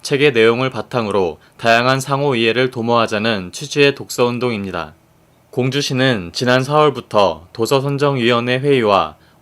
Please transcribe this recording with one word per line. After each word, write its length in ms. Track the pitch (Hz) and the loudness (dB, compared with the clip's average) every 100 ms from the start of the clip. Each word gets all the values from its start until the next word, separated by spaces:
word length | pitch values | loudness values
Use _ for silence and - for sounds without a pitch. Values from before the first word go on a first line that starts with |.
책의 280 | - 143 147 | -4 0 2
내용을 380 | 117 113 117 131 | 4 4 2 -2
바탕으로 720 | 117 107 127 107 98 87 76 _ - | -6 -6 -4 -2 0 -2 -4 _ -4
다양한 420 | 117 117 123 135 | 2 2 2 0
상호 340 | 135 139 143 | 0 -2 0
이해를 380 | 123 113 113 131 | 0 0 0 -2
도모하자는 800 | 120 113 120 110 107 110 107 90 | -2 0 0 0 -2 -2 -4 -6
취지의 420 | - 143 147 139 | -12 -6 2 2
독서운동입니다. 1000 | 135 - - 123 120 123 110 98 90 78 - _ _ _ _ _ | 0 -6 -2 -2 -2 -4 -4 -6 -8 -8 -14 _ _ _ _ _
공주시는 800 | - 127 135 143 131 131 113 87 | -4 -2 -2 -2 0 0 0 -4
지난 320 | - 123 127 | -4 0 2
사월부터 840 | 131 151 151 120 - 107 95 80 87 | 2 2 2 0 -2 2 2 0 -10
도서선정위원회 1080 | - 113 139 135 139 143 135 117 120 123 127 | -6 0 0 0 -2 -2 0 0 0 0 -2
회의와 580 | 143 135 107 98 80 - _ - | 0 0 2 2 0 -6 _ -6